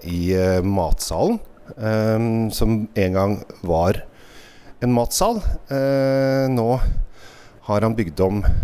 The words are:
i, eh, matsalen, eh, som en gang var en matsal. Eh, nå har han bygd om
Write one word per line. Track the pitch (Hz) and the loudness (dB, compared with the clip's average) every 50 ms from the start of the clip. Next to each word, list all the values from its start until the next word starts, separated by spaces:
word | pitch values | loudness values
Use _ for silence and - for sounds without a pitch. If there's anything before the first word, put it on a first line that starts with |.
| - | -4
i, | 82 87 87 87 90 95 | -4 -4 -2 0 0 2
eh, | 92 92 92 92 92 | 2 2 2 2 2
matsalen, | 90 98 101 98 85 78 - - - - - 85 123 185 233 220 - - - - - - - - | 0 0 0 0 0 0 0 0 -2 -2 -2 0 0 0 0 -2 -6 -12 -20 -20 -20 -20 -12 -6
eh, | 110 110 110 110 107 110 110 110 117 117 113 113 113 110 | -4 -2 0 0 0 0 0 0 0 0 0 0 -2 -2
som | - - 120 113 113 107 107 - - | -2 0 0 2 0 0 -2 -4 -2
en | 110 95 92 | 0 0 2
gang | 92 95 95 101 104 98 - - - - | 2 2 0 0 -2 -4 -8 -14 -16 -8
var | - 87 82 80 85 92 107 - - - - - - - - - - - - - - - - - | -4 -2 0 2 2 2 0 -2 -4 -10 -16 -20 -20 -20 -20 -20 -20 -20 -20 -20 -20 -20 -10 -4
en | 123 123 | -2 0
matsal. | 123 120 120 110 - - 180 214 240 214 180 - - - - - | 0 0 0 0 0 0 0 0 0 0 -2 -2 -2 -4 -4 -6
Eh, | 139 135 135 135 139 135 135 135 135 135 135 135 135 135 135 131 | -4 -2 0 0 0 0 0 0 0 0 0 0 0 0 0 0
nå | 131 120 113 117 123 131 - - - - - - - - - - - - - - - - - | 0 0 0 0 0 2 2 2 2 0 -2 -4 -6 -16 -20 -20 -20 -20 -20 -20 -20 -12 -6
har | - 104 104 | -2 0 0
han | 107 113 110 | 2 0 0
bygd | 113 107 82 76 - | 0 -2 -2 0 0
om | 92 92 101 104 - - - - | 0 2 2 2 2 4 4 4